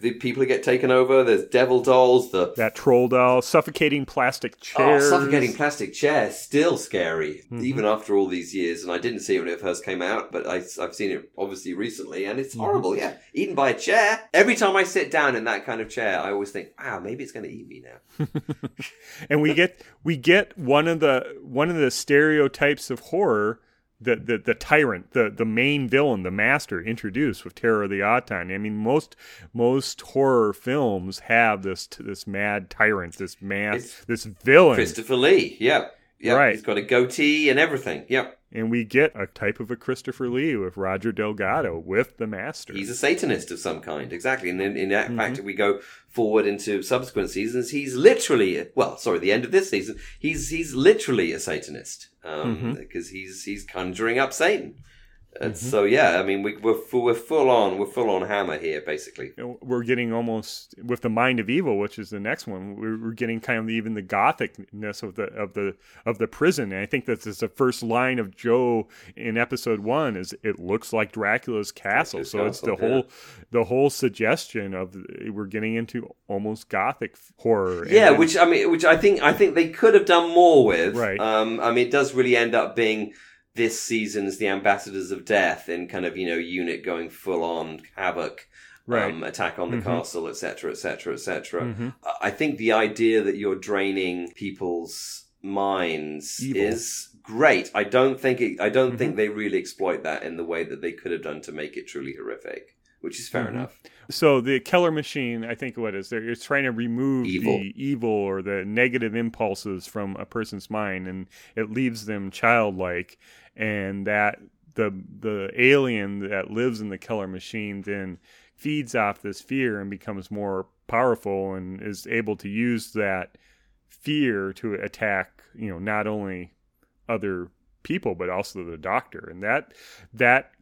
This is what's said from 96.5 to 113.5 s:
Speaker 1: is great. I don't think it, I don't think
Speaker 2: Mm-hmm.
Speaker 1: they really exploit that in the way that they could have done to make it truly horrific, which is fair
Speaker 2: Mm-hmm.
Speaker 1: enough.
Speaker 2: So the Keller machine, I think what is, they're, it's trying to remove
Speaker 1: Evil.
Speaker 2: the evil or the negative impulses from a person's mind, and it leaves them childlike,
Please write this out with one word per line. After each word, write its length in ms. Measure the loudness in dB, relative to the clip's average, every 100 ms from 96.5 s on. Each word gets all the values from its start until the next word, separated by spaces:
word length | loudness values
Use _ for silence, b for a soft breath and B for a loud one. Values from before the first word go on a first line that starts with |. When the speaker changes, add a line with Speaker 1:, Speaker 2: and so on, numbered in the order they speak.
| 0
Speaker 1:
is 480 | 0 -2 -6 -10 -14 _
great. 480 | -8 2 4 4 0
I 100 | -4
don't 340 | 2 4 2 2
think 200 | 0 0
it, 200 | -2 0
I 80 | 0
don't 280 | 2 2 0
think 120 | -2
Speaker 2:
Mm-hmm. 40 | 0
Speaker 1:
they 100 | -2
really 300 | -2 -2 -2
exploit 440 | -4 -4 -2 -2
that 220 | -4 -6
in 120 | -8 -8
the 80 |
way 200 | -6 -4
that 160 | -6 -6
they 80 | -8
could 200 | -8 -6
have 100 | -6
done 180 | -6 -10
to 100 | -12
make 240 | -10 -10 -10
it 100 | -12
truly 280 | -10 -10 -10
horrific, 580 | -12 -12 -12 -14 -16 _ _ _
which 180 | -12 -12
is 80 | -8
fair 160 | -6
Speaker 2:
Mm-hmm. 100 | -6 -8
Speaker 1:
enough. 220 | -10 _ -20 B B
Speaker 2:
So 300 | 2 4 4
the 200 | 2 -2
Keller 300 | 2 2 4
machine, 540 | 0 -4 -6 -6 -6
I 100 | -8
think 220 | -10 -10 -6
what 180 | -6
is, 160 | -6 -6
they're, 180 | -6 -6
it's 160 | -8
trying 200 | -2 -2
to 80 | 0
remove 540 | -2 -4 -2 0 0 -2
Speaker 1:
Evil. 320 | -2 0 0
Speaker 2:
the 140 | -2 -8
evil 340 | -6 -2 0
or 320 | 0 0 -4
the 220 | -4 -4 -2
negative 480 | 2 2 2 -2
impulses 720 | -2 -4 -2 -2 -2 -6 -8 -8
from 300 | -8 -8 -8
a 100 | -8
person's 420 | -8 -8 -10 -8
mind, 380 | -6 -4 -6 -8
and 200 | -10 -12 B B B
it 140 | -6
leaves 340 | -2 -2 -4 -8
them 240 | -8 -8
childlike, 880 | -2 2 4 2 -2 -4 -4 -8 _ b b b